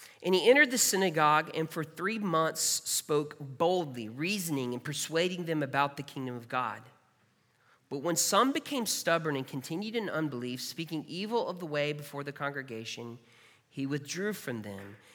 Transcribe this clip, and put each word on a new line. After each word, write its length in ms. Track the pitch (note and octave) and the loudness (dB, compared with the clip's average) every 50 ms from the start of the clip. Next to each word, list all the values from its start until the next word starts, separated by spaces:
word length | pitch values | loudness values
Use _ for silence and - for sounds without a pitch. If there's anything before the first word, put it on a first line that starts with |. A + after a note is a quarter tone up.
| - - - - | -20 -20 -18 -4
"And 120 | - F3+ F#3+ | 2 4 4
he 140 | F3+ D#3 A#3 | 6 8 8
entered 220 | C4+ D4 D4+ A#3+ | 10 10 8 6
the 80 | B3+ A3+ | 6 4
synagogue 720 | - - G3+ F#3+ G3 F3 D3+ D#3+ D3+ D3+ D3+ D#3 D#3+ D#3 C#3+ | 4 4 4 4 2 4 4 4 6 6 6 6 4 2 -2
and 140 | D#3+ D#3+ D#3 | -4 -4 -2
for 160 | - E3 D#3 | -4 -4 -6
three 340 | D#3 - F3 F3 G#3 A3+ A3 | -6 -6 -4 -4 -2 -2 -2
months 440 | G#3 F3+ D#3+ D#3+ D#3+ D#3 - - | 0 2 4 4 4 2 2 0
spoke 720 | - - - - - - - - - - D3+ D3+ D3 D3+ - - | 0 0 0 0 -2 -2 -4 -2 0 2 2 2 0 -2 -6 -12
boldly, 720 | D3 C3+ B2+ - E3+ E3+ F#3 F3+ D#3+ C#3 B2 B2 G#2+ G#2+ | -12 -12 -2 2 2 4 4 2 0 -2 -6 -8 -8 -8
reasoning 640 | A#2 C3+ D#3+ F#3 G#3+ G3+ E3+ E3 D3 C3+ B2+ B2 | -6 -4 -2 -2 -2 -2 -2 -2 0 0 0 -2
and 100 | B2 B2+ | -4 -4
persuading 640 | - D3+ C#3+ - - - D#3 E3 F3+ F#3 F#3 F3+ E3+ | -6 -6 -6 -6 -4 0 2 2 2 2 0 -2 -2
them 180 | E3 D#3+ D3+ | -2 0 0
about 340 | C#3+ C3 C#3 C#3 C#3+ C#3+ C#3+ | 0 0 2 2 0 0 -2
the 60 | - | -6
kingdom 320 | C#3+ - - C#3 C3 B2+ B2 | -10 -8 -8 -6 -6 -6 -6
of 140 | A#2 A#2 A#2+ | -8 -8 -4
God. 320 | C3 B2+ B2 A2 G#2 A2 A2+ - - _ _ _ _ _ _ _ _ _ _ _ _ _ _ _ _ _ _ _ | -2 -2 -2 -2 -6 -8 -14 -20 -20 _ _ _ _ _ _ _ _ _ _ _ _ _ _ _ _ _ _ _
But 80 | C#3 C#3+ | -8 -2
when 180 | C3+ F3 E3+ | 0 2 2
some 340 | - - - G3+ G3+ B3 C4+ | 2 2 4 6 6 6 6
became 360 | C#4 D#4 - - D4 B3 G#3+ | 2 0 -4 -2 -2 -2 -2
stubborn 500 | - - - - F3 E3 E3+ D#3+ D#3 C#3+ | -2 -2 0 2 2 2 2 2 0 -2
and 100 | C3+ C3 | -2 -4
continued 480 | - D3 C3 - - D#3+ F#3 G#3 A3 A3+ | -4 -6 -8 -6 -4 -6 -4 -4 -4 -2
in 140 | A#3 G3+ C#3 | -2 -2 -2
unbelief, 520 | G2+ D#3+ D#3 D3 C#3 A#2+ B2 B2 B2+ B2 | 0 0 0 -2 -2 -4 -6 -6 -6 -6
speaking 440 | - - - E3+ E3 D#3 E3 D3+ - | -8 -8 -8 -8 -6 -6 -6 -6 -6
evil 400 | - D#3 F3+ G#3 G#3+ A#3+ A3+ - | -6 -8 -8 -4 -2 -2 -2 -2
of 140 | D#3 F#3 F3+ | -2 -4 -6
the 60 | F#3 | -6
way 260 | D3+ D3 D3 D3 D3 | -2 0 0 0 0
before 320 | D3 D3 C#3+ - C#3+ C#3+ C#3+ | -2 -4 -8 -8 -10 -8 -8
the 80 | C#3+ | -8
congregation, 880 | C#3+ - C#3+ C#3+ C#3+ C#3 C3 C3 A2+ A2+ A2+ - - A#2+ A#2+ A#2 A#2 A#2 - - - - - - _ _ _ _ | -6 -4 -6 -4 -4 -6 -8 -8 -10 -8 -8 -8 -8 -8 -10 -10 -12 -14 -18 -20 -20 -20 -20 -20 _ _ _ _
he 180 | _ C#3 C#3 | _ -6 -4
withdrew 460 | C3+ D3 C#3+ D3 - D#3+ F3 G3+ G#3+ | -2 -2 -4 -4 -6 -6 -4 -4 -4
from 300 | G3+ - - C3+ A#2+ A2 | -4 -4 -6 -6 -6 -6
them 340 | G2+ G#2 G2 G2 G2 G2+ A#2 - - - | -8 -8 -10 -12 -14 -16 -18 -20 -20 -20